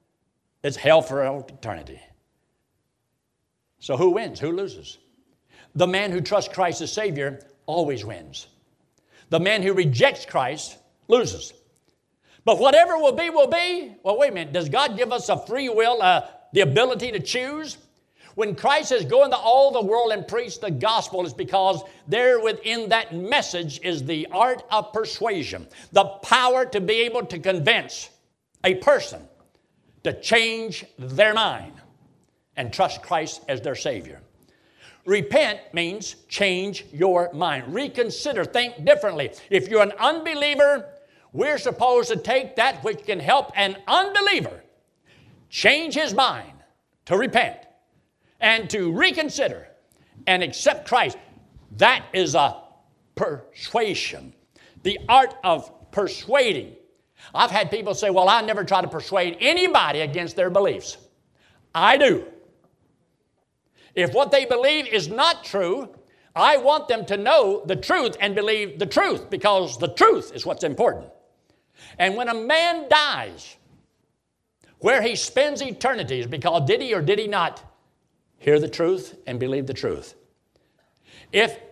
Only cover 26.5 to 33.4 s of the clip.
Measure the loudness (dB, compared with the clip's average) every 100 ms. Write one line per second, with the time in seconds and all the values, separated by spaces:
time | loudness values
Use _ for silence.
26.5 | 2 0 -2 0 0 0 -2 -6 -4 -2
27.5 | 0 2 2 -2 -12 -16 _ _ _ _
28.5 | _ -2 2 4 2 0 -14 -20 _ _
29.5 | _ _ _ _ _ -8 -6 0 2 2
30.5 | -4 -8 -12 -16 -16 -4 2 2 2 -2
31.5 | -4 -12 -20 _ _ _ _ _ _ _
32.5 | -10 -6 -2 -2 -2 -4 -4 -4 -10